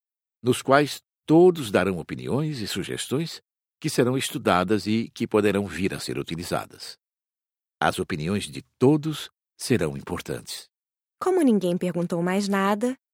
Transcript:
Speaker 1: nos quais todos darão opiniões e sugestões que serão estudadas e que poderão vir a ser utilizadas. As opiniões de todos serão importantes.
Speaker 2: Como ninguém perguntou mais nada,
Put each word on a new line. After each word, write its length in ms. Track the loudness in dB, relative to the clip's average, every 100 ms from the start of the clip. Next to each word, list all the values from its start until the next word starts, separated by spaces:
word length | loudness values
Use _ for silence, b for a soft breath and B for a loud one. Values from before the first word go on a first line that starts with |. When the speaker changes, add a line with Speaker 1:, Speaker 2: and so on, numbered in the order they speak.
| _ _ _ _
Speaker 1:
nos 220 | -2 -2
quais 360 | 4 4 4 -4 _ _
todos 460 | 2 6 6 4 0
darão 300 | 0 0 -2
opiniões 580 | -6 -10 -4 -2 -2 -6
e 100 | -6
sugestões 720 | -6 -6 -6 -4 -4 -4 -10 _ _ _ _
que 120 | -6
serão 260 | 2 2 2
estudadas 680 | -4 -4 2 2 4 0 0
e 240 | -2 -2
que 140 | -6 0
poderão 400 | 2 4 2 -2
vir 260 | -4 -4
a 60 | -4
ser 180 | -8 -8
utilizadas. 800 | -6 -8 -6 -6 -6 -14 -18 -18 _ _ _ _ _ _ _ -2
As 200 | 0 0
opiniões 460 | -4 -4 -2 -4 -4
de 180 | -12 -14 2
todos 500 | 4 4 0 -8 -10 _ _ -12
serão 400 | -2 0 0 -4
importantes. 720 | -8 -10 -8 -10 -10 -16 -16 _ _ _ _ -6
Speaker 2:
Como 220 | 0 4
ninguém 340 | 4 4 2 0
perguntou 460 | -2 -2 -2 -2
mais 240 | 0 0 0
nada, 500 | 0 2 0 -2 -4 _